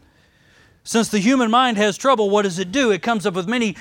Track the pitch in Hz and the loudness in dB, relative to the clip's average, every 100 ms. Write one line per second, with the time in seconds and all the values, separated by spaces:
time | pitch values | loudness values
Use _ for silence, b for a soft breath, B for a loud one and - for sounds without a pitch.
0 | b b b b b b b b - 226 | b b b b b b b b -4 -2
1 | 214 214 196 269 226 233 254 202 214 - | 0 0 2 2 2 2 2 0 0 0
2 | 269 247 202 208 202 170 185 233 247 190 | 0 2 2 0 0 -4 -4 0 0 0
3 | 233 226 196 180 180 247 220 - | -2 -2 -2 -4 -4 -2 -4 -6